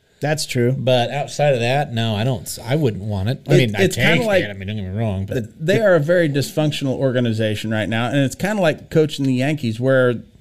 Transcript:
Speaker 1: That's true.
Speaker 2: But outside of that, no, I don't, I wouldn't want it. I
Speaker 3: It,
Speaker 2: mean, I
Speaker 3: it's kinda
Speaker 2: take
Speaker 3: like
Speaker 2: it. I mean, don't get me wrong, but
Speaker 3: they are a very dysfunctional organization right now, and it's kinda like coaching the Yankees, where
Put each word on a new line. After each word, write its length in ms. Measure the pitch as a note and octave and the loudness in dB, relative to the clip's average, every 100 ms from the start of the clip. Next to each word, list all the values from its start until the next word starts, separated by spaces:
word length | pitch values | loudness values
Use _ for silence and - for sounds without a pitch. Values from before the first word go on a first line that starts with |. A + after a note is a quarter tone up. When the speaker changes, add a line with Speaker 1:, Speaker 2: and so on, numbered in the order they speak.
| _ - | _ -6
Speaker 1:
That's 260 | C#3+ D3+ - | -4 -2 -2
true. 240 | B2+ A#2+ | 0 2
Speaker 2:
But 400 | C3+ B2 B2 A#2+ | 2 2 2 0
outside 420 | C#3 B2 - D3 | -4 -6 0 2
of 60 | B2+ | 2
that, 340 | A#2 C#3 C#3+ | 2 0 -2
no, 220 | A#2 A2+ G#2 | -2 -2 -2
I 80 | |
don't, 340 | A#2+ A2+ E2+ - | -2 -4 -6 -10
I 120 | G#2+ D3+ | -4 0
wouldn't 260 | C#3 G2 | 0 -2
want 260 | G#2+ G2+ G2 | -6 -4 -2
it. 120 | C#3 - | -4 2
I 60 | |
Speaker 3:
It, 40 | C#3+ | 2
Speaker 2:
mean, 180 | B2 G#2 | 4 2
I 80 | |
Speaker 3:
it's 120 | F#3+ - | 0 2
kinda 200 | C3 - | 2 2
Speaker 2:
take 60 | A3+ | 2
Speaker 3:
like 180 | G3 G#2+ | 0 0
Speaker 2:
it. 40 | |
I 40 | |
mean, 140 | G2 F#2+ | -6 -8
don't 100 | G#2+ | -6
get 80 | F#2 | -6
me 120 | G2+ | -4
wrong, 280 | A2+ F#2+ G2 | -2 -4 -4
but 360 | C3 A2 - | -6 -6 -6
Speaker 3:
they 160 | D#3 G#3+ | 0 2
are 140 | G#3+ E3+ | 4 4
a 40 | |
very 280 | D3 F3+ E3 | 4 2 2
dysfunctional 640 | C#3 B2+ - D3+ - C#3 B2 | 0 -2 0 -2 0 -4 0
organization 760 | C3+ B2 A#2+ A2 A2 G#2 G#2+ | 0 2 0 0 0 -2 -2
right 180 | A2 F#2+ | -2 -2
now, 200 | A2+ A#2+ | -2 0
and 100 | C#3+ | 0
it's 140 | C3+ | 0
kinda 260 | - F#3 G#3+ | 0 -2 0
like 280 | E3 - - | 0 0 -2
coaching 360 | D#3+ D#3 - C3+ | 2 2 0 0
the 80 | B2+ | 0
Yankees, 440 | C3+ D3+ A2+ A2 | 0 -2 -4 -2
where 360 | B2+ C3 B2+ A#2+ - - | 2 4 4 0 -8 -20